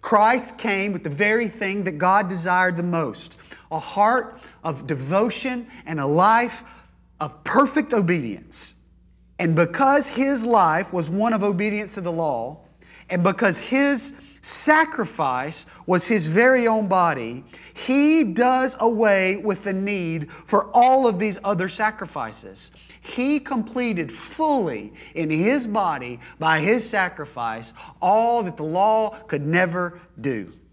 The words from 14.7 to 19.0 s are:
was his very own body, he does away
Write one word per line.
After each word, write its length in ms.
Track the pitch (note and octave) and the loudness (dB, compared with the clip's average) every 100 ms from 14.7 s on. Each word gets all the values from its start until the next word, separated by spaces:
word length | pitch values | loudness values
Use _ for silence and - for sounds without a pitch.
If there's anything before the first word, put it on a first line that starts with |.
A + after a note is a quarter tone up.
| D#4 D#4+ - F#3 - C#3+ B2+ C#3 D#3+ - - - | 4 4 -2 -6 -2 -2 -2 -6 -10 -14 -18 0
was 200 | F3+ - | 0 2
his 200 | A3 D#3+ | 0 2
very 400 | E3 B3 C4 A#3 | 4 4 4 2
own 200 | A3 G#3 | 0 0
body, 580 | F#3+ F3 C#3 A2+ B2 - - - | 2 2 0 -6 -10 -14 -20 -20
he 520 | - - C4+ D4 D#4+ | -14 -2 2 4 4
does 520 | B3 E3 B3 B3+ C4 - | 2 2 2 2 0 0
away 600 | A3+ A3+ | 0 2